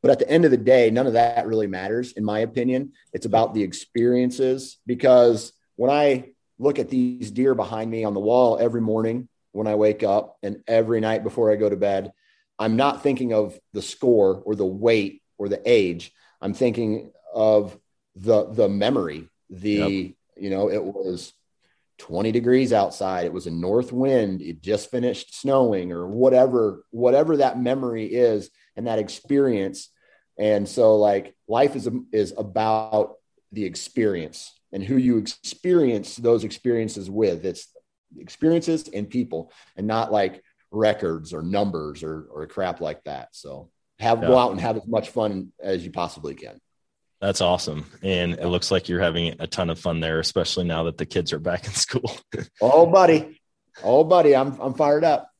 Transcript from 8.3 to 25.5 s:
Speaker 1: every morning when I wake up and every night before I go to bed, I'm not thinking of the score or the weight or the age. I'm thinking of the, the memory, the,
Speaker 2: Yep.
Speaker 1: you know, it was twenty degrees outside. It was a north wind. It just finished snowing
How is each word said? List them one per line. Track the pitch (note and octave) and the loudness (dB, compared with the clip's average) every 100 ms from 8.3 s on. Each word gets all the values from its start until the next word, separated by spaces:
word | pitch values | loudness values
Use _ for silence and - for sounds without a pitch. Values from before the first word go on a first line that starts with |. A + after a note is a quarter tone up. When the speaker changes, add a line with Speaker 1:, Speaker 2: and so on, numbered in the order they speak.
| B2 B2 A2+ | 4 4 4
Speaker 1:
every | A#2 A#2 | 0 0
morning | A2 A2 A2+ A#2+ B2+ _ _ | 0 0 0 -2 -8 _ _
when | G2+ G#2+ | -6 -2
I | G#2 | 2
wake | G#2+ G#2+ | 2 2
up | A2 G2+ - _ | 0 0 -2 _
and | G2+ G#2 - | -10 -10 0
every | A2+ A2+ A#2 | 2 2 0
night | A2 A2 | 0 -2
before | G#2+ - A2 | -4 0 2
I | G#2 | 2
go | G#2 | 0
to | G2 | 0
bed, | G2+ F#2+ G2 _ _ _ _ - | 0 -2 -4 _ _ _ _ -6
I'm | A2 A2+ | -2 2
not | C#3 - | 2 2
thinking | D3 B2+ B2 | -2 -2 0
of | A2 G#2 - _ | 0 -2 -6 _
the | G#2 | -12
score | - - C3 A2+ F#2+ F#2+ | -12 -2 2 4 4 2
or | - | -4
the | G#2 F#2+ | -4 -4
weight | F#2+ A#2 A2+ G2 - _ _ | 0 2 2 0 -8 _ _
or | G2+ | -6
the | G2 | -4
age. | A2+ A#2+ F#2 E2+ E2+ _ _ _ | 2 4 2 -4 -12 _ _ _
I'm | G2+ | -8
thinking | G2 B2 A2+ A2 G#2+ - _ - | -2 -2 0 -4 -4 -8 _ -12
of | G#2+ A2 G#2+ G2+ - _ _ _ | 0 4 4 2 -12 _ _ _
the, | F#2+ G2+ G#2+ - | -8 2 2 2
the | A2 G2+ | 0 0
memory, | G2+ G#2 C3+ F2 D2 - _ _ | 2 0 0 -2 -8 -16 _ _
the, | F#2 G#2 | -8 -2
Speaker 2:
Yep. | G#2 F2+ G2 F2 - _ - | 0 0 -2 -8 -14 _ -12
Speaker 1:
you | G2 | -6
know, | F#2+ G2+ | -2 -2
it | G2+ | -2
was | F2+ G2+ F#2+ F2 - _ _ _ _ _ _ _ | -6 -8 -8 -8 -12 _ _ _ _ _ _ _
twenty | - E2+ A2 | -8 -4 -2
degrees | A2+ A#2+ B2+ B2+ | 0 4 2 4
outside. | A2+ G2 - F#2+ F#2 | 2 2 -2 -4 -4
It | F2 | -4
was | F2+ F2 | -6 -8
a | |
north | E2+ F2+ A2+ B2+ | -6 -2 -2 -2
wind. | B2 C3+ C3 G#2 F#2+ | -2 0 2 0 -6
It | D2+ D#2+ | -10 -12
just | D#2+ G#2+ - | -4 -4 -4
finished | B2+ B2 - - - | -4 -4 -4 -12 -10
snowing | C#3 | 0